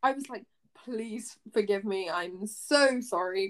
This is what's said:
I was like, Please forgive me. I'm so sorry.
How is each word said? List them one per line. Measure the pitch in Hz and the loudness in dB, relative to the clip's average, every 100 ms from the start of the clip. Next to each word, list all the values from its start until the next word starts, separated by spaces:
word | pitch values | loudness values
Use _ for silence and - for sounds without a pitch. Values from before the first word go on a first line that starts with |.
I | 269 | 2
was | 277 269 | 0 -6
like, | 240 - _ _ _ - | -10 -14 _ _ _ -8
Please | 240 226 220 226 - - | -6 -6 -8 -10 -16 -4
forgive | 233 202 196 | 0 2 2
me. | 208 190 180 | 0 -2 -2
I'm | 170 175 185 208 | -2 -4 -6 -10
so | - - 294 277 254 | -10 2 6 6 4
sorry. | 247 185 185 185 | 0 0 0 0